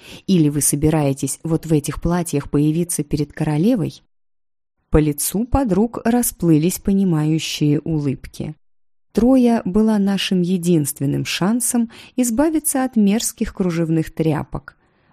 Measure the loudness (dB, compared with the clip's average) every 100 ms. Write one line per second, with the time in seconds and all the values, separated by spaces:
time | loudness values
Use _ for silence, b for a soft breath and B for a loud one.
0 | B B B 2 2 2 0 0 2 2
1 | 0 -2 -6 -6 -4 -2 0 0 0 -4
2 | -2 -2 -2 -4 -2 0 2 0 -2 -4
3 | -4 -4 -4 -4 -2 0 2 0 -2 -8
4 | _ _ _ _ _ _ _ _ _ 2
5 | 2 0 -4 -4 -2 0 2 2 0 -2
6 | -2 0 -2 -2 2 4 2 -2 0 0
7 | 2 2 0 -2 -2 -2 0 0 -2 -4
8 | -2 -6 -10 -12 -12 -12 _ _ _ _
9 | _ 0 2 4 4 2 0 2 2 2
10 | 0 0 0 0 0 0 2 2 0 -2
11 | -2 -2 -4 -2 -2 -2 -2 -2 -2 B
12 | B B -2 0 0 0 -2 -2 -2 2
13 | 2 2 -2 -6 -6 -4 -2 -2 0 0
14 | -2 -2 0 0 -4 -10 -14 -20 _ _
15 | _